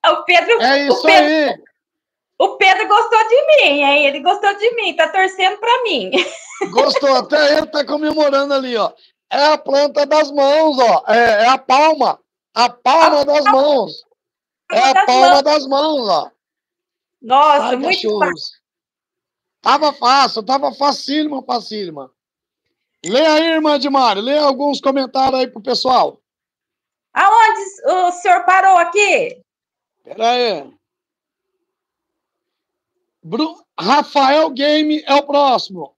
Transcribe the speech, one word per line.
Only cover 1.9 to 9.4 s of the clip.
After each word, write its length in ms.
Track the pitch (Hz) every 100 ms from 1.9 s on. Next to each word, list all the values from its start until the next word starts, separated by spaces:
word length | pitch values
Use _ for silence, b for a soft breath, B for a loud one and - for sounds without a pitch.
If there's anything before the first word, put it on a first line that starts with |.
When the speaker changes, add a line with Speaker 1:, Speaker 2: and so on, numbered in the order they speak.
| _ _ _ _ _
Speaker 1:
o 180 | 381 -
Pedro 300 | 381 381 427
gostou 400 | 415 440 440 440
de 180 | 494 622
mim, 360 | 605 370 285
hein? 240 | 277 285 285
Ele 140 | 285
gostou 340 | 302 392 403 403
de 180 | 440 466
mim, 180 | 392
tá 140 | 320 320
torcendo 500 | 381 381 370 370 403
pra 240 | 466 508
mim. 280 | 466 294 185
<laughs> 340 | 254 - - - - -
Speaker 2:
Gostou, 440 | - 571 523 277
até 440 | 262 - 294 294 302
ele 80 | 311
tá 180 | 302
comemorando 720 | 285 294 302 311 294 277 285
ali, 200 | 277 262 233
ó. 120 | 190 - b _ _
É 180 | 226